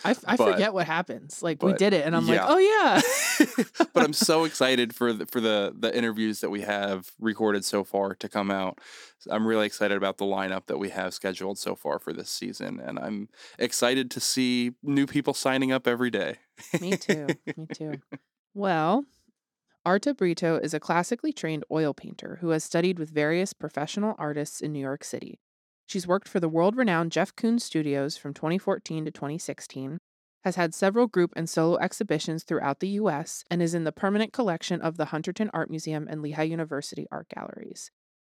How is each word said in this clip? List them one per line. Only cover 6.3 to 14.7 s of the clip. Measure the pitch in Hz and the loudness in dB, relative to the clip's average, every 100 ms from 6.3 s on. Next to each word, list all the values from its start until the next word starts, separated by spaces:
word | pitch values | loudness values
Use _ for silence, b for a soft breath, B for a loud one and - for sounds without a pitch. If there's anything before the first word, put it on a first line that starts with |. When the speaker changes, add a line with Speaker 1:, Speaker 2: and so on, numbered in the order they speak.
| 104 | 0
Speaker 2:
that | 101 | -2
we | 101 | -4
have | 101 104 101 95 90 - | -2 -2 0 -4 -6 -4
recorded | 110 101 110 101 | -2 2 2 2
so | - 104 | 0 -2
far | 92 98 98 | 0 0 -2
to | 95 104 | -4 -4
come | 104 98 | -2 0
out. | 98 95 - B B B B - | 0 -2 -6 B B B B -4
I'm | 110 110 | 0 2
really | 110 104 | 2 0
excited | - 104 98 | 0 0 2
about | 98 - | 0 -2
the | |
lineup | 101 95 95 95 - | -2 -2 -2 -4 -4
that | - | -4
we | 98 | -4
have | 95 92 | -4 -6
scheduled | - 95 90 95 101 | -4 -6 -4 -6 -6
so | 95 | -6
far | 98 76 73 | -6 -4 -6
for | - | -4
this | 82 - | -6 -6
season, | - 98 98 50 - | -6 -8 -8 -8 -8
and | 60 - | -8 -6
I'm | 92 104 104 B B B | -6 -6 -8 B B B
excited | 120 - 120 131 123 | -2 2 2 2 -2
to | 127 | -4
see | - - 127 123 123 | -2 0 2 2 0